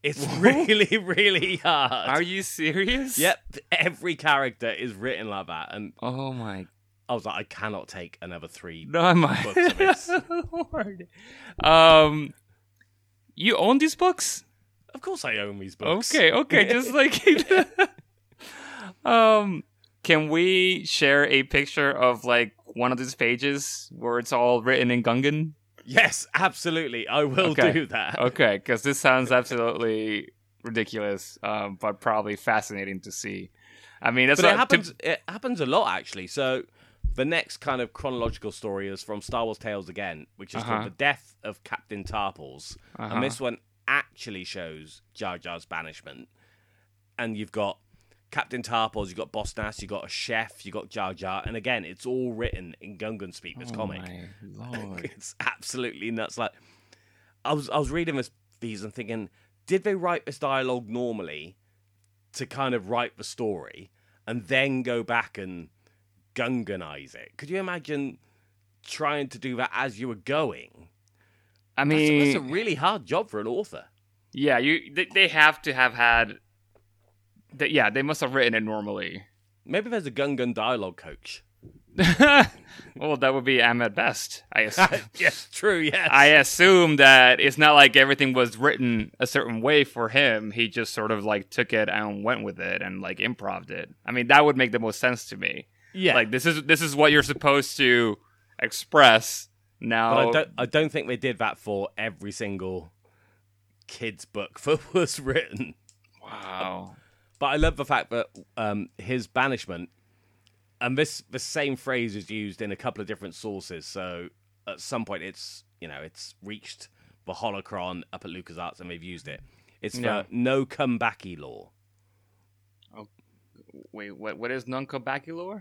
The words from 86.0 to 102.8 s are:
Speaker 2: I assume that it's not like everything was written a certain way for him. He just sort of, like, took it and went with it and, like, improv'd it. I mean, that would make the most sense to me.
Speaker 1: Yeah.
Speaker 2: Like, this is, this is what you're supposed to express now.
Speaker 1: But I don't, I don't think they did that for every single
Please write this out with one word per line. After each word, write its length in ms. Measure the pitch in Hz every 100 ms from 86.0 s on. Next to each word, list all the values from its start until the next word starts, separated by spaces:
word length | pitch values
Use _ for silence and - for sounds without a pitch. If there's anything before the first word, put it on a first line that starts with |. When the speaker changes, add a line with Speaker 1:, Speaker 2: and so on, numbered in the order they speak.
| 165
Speaker 2:
I 160 | 135 143
assume 720 | 151 139 - 180 185 170 147
that 440 | 139 131 127 127
it's 160 | 131 131
not 160 | 151
like 220 | 147 139 139
everything 360 | 135 139 139
was 240 | 127 120 107
written 560 | 139 135 123 113 104 _
a 60 | 127
certain 340 | 139 117 113
way 240 | 123 151
for 240 | 139 - 113
him. 420 | 127 143 110 107
He 180 | 104 113
just 240 | 117 110
sort 180 | - 107
of, 140 | 107
like, 260 | 104 104 98
took 220 | - 120
it 160 | 113 104
and 360 | 101 107 101
went 180 | 104 120
with 160 | 104 85
it 240 | 90 92
and, 180 | 95 95
like, 180 | 92 95
improv'd 500 | 107 123 98 92 92
it. 200 | 90 85 -
I 60 | -
mean, 140 | 123 120
that 160 | 139
would 120 | 147 131
make 160 | 127
the 60 | 113
most 200 | 110 104
sense 280 | 127 123 -
to 100 | 95
me. 320 | 92 - - _ _
Speaker 1:
Yeah. 200 | 190 185
Speaker 2:
Like, 160 | 120 113
this 160 | 127 156
is, 180 | 156
this 180 | 139 156
is 140 | 160 143
what 160 | 151
you're 100 | 147
supposed 540 | 139 143 147 143 131 -
to 400 | 131 123 117 104 _ _ _ -
express 920 | 117 - - 156 135 113 - - - _ _ _
now. 340 | 117 113 113
Speaker 1:
But 140 | 117 117
I 40 |
don't, 160 | 135 156 -
I 80 | 123
don't 260 | 151 156
think 140 | 156 101
they 100 | 120
did 220 | 127 113
that 200 | 110 -
for 300 | - 101 98 -
every 360 | 110 85 101
single 600 | 95 107 98 92 92